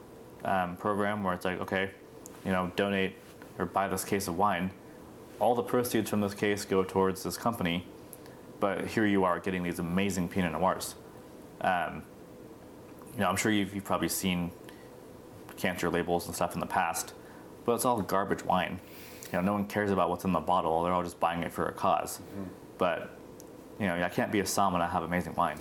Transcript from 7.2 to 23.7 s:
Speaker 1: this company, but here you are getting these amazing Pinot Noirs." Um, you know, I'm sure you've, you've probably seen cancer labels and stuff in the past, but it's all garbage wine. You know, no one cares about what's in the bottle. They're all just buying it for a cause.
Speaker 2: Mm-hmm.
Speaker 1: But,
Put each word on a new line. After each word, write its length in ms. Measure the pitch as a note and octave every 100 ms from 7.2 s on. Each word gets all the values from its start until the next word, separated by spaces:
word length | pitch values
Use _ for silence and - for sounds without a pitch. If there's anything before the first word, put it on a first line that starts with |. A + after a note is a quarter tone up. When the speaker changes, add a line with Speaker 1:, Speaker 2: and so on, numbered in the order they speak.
Speaker 1:
this 120 | F2 -
company, 480 | A#2+ A#2 F2+ E2+ - - - - - - - -
but 260 | G2+ F2 F#2+
here 200 | A#2 G#2+
you 180 | G2
are 160 | F#2 E2+
getting 240 | F#2+ F#2
these 160 | F2 E2+
amazing 480 | E2+ F2+ G2+ F#2 E2+
Pinot 240 | G2 F2
Noirs." 420 | D#2 F#2 E2 - - - - - - - -
Um, 440 | F#2+ F2+ D#2+ D#2+ - - - - - - - - - - -
you 60 | -
know, 80 | F#2
I'm 80 | F#2
sure 140 | A2
you've, 240 | G#2 F#2+
you've 100 | G2+
probably 240 | - F2+ E2+
seen 440 | - F#2+ F2+ E2+ - - - - - - - - - - -
cancer 340 | G2 F2+ E2+
labels 360 | F2 E2+ E2+ -
and 100 | F2
stuff 180 | E2+
in 60 | F2+
the 60 | D#2
past, 480 | - E2+ - - - - - - -
but 80 | -
it's 120 | A#2
all 160 | C3 A#2
garbage 440 | F2 G2 G2 F2+
wine. 340 | - F2+ D#2+ F#2 - - - - -
You 60 | F2+
know, 20 |
no 120 | F#2
one 120 | G#2 G2+
cares 240 | G#2 G#2
about 180 | F#2+ E2+
what's 160 | F2
in 80 | G2
the 80 | E2
bottle. 440 | D#2 F2+ E2 E2
They're 80 | E2+
all 100 | F2+
just 160 | F2 -
buying 240 | E2 E2+
it 100 | E2
for 140 | - E2
a 60 |
cause. 460 | - F#2+ D#2+ - -
Speaker 2:
Mm-hmm. 260 | - G2 F#2 - - -
Speaker 1:
But, 320 | F2+ D#2+ - - - - - - -